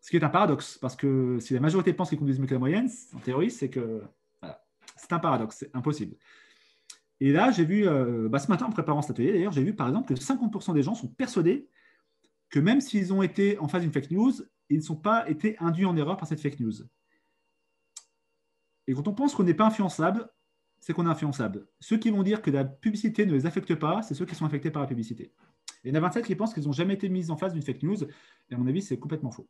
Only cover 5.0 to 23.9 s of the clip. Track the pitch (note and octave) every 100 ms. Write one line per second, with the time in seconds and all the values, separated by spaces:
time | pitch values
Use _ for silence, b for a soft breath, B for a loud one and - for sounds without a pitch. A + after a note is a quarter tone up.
5 | - E3+ D#3 B2+ A2 - - B2+ D3+ D3
6 | D#3 - B B B B B B B B
7 | _ _ C#3 D3 A#3+ G#3+ D#3+ G3+ G3+ C#3+
8 | B2 A#2 A2 C3+ C#3 F#3 B3+ - D#3 D3+
9 | C#3+ A#2 B2 G3+ F#3+ D3 C#3 G#3+ B2+ E3
10 | C4 B2+ - C4 A3 G3+ - D#3 C#3 A3
11 | B2+ - C4 - E3 C4 - b b b
12 | b _ _ _ _ D3 D#3+ C4+ C4+ G#3
13 | F3+ F#3+ F#3 F#3+ G3 G3+ D3+ F#3 E3+ D3
14 | C3+ F3 A#3+ - - _ _ D3+ D#3 D#3
15 | G#3 A3+ A3+ D3+ - G#3+ E3+ E3 F#3+ E3
16 | D3 F#3+ D#3+ D#3 C#3+ C#3 A2+ G#2+ - _
17 | _ _ _ _ _ _ _ _ _ -
18 | _ _ _ _ _ _ _ _ - C3
19 | D3+ G3+ C#4+ C#4+ F3+ D#3 A3 A3 F#3+ -
20 | E3 G#3 A3+ _ _ _ _ _ - D#3+
21 | E3+ D#3 D3+ C3+ A2 G2 - _ - A3
22 | A3 G#3 F#3+ G#3+ F#3 C#3 C3+ - A3+ G#3+
23 | A3 A3 G3+ C#3+ D3+ F3+ - D#3+ D#3